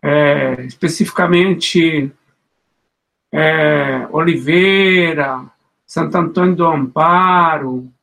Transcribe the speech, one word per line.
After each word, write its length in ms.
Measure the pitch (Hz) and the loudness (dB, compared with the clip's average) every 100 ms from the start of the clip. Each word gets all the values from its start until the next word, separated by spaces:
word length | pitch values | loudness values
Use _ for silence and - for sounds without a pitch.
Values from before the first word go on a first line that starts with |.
É, 640 | 147 147 147 143 135 127 | 2 2 2 2 -2 -4
especificamente, 1500 | 127 - 170 160 - - 175 175 185 170 - 170 165 156 139 _ _ _ _ _ _ _ _ _ _ _ _ | -10 -6 -4 -2 -4 0 2 2 2 0 0 0 2 0 -4 _ _ _ _ _ _ _ _ _ _ _ _
é, 800 | 151 156 160 151 147 139 131 120 | -2 0 2 0 0 -2 -4 -4
Oliveira, 1300 | 156 165 147 131 170 190 196 190 185 170 151 139 131 135 _ _ _ _ | -2 0 0 0 2 4 2 2 2 0 -2 -4 -6 -10 _ _ _ _
Santo 300 | - 156 175 | -6 -2 -2
Antônio 400 | 165 - 180 175 | -2 0 0 2
do 100 | 170 | 0
Amparo 1300 | 156 131 - 165 175 185 180 170 156 135 127 127 _ | 0 -4 0 2 2 2 2 2 -2 -6 -8 -12 _